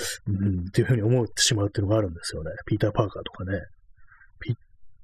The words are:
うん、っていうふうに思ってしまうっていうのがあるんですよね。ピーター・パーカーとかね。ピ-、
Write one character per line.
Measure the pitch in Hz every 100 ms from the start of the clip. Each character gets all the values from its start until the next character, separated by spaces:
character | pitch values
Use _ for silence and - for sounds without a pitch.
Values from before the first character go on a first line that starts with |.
| - - -
う |
ん、 | 101 101 92 87
っ |
て | -
い | -
う |
ふ |
う | 127
に |
思 | 104 123
っ | 113
て | -
し | -
ま | 113
う | 101
っ |
て | -
い |
う | 98
の |
が | 110
あ |
る | 101
ん |
で | 82
す | - -
よ |
ね。 | 78 - -
ピ | 107
ー |
タ | 107
ー・ |
パ | -
ー | 107
カ | -
ー |
と | -
か | -
ね。 | 92 95 - - - - - - - -
ピ-、 | - - - - - -